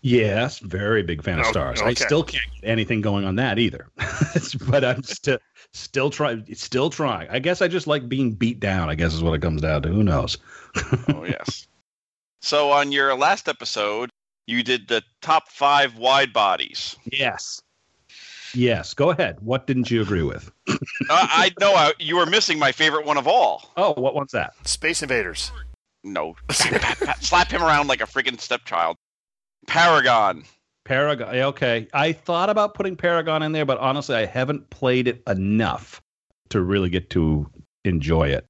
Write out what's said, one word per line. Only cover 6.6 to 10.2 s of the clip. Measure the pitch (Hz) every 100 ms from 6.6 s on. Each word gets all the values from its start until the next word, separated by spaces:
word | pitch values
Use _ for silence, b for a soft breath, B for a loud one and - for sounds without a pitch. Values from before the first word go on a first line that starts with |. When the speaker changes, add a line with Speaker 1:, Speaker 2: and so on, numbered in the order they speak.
| - 127 147
Speaker 1:
trying. | - 147 101 80
I | 120
guess | 139 180
I | 180
just | 175 156
like | 147 123
being | 131 131
beat | 107 117 120
down, | 101 95 80
I | 78
guess | 82
is | 78
what | 82
it | 80
comes | 82 78
down | 80 76
to. | 82
Who | 95
knows? | 104 76